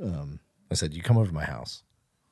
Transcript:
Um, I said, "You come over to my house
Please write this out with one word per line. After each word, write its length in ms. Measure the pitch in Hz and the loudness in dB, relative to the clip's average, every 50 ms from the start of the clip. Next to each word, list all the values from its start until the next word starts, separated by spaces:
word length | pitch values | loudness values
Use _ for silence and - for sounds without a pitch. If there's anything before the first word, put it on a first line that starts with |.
Um, 380 | 160 104 87 76 71 71 73 82 - _ _ _ _ - | -6 -4 -4 -4 -4 -6 -10 -12 -14 _ _ _ _ -4
I 40 | - | -2
said, 180 | - - 80 | -2 -2 -2
"You 80 | 76 85 | -4 0
come 140 | 87 - 117 | 2 4 6
over 120 | 113 110 92 | 6 6 4
to 40 | 82 | 0
my 100 | 76 73 | -2 -4
house 400 | 69 69 58 60 - - - - _ _ _ _ _ _ _ _ _ | -4 -6 -8 -10 -12 -12 -14 -18 _ _ _ _ _ _ _ _ _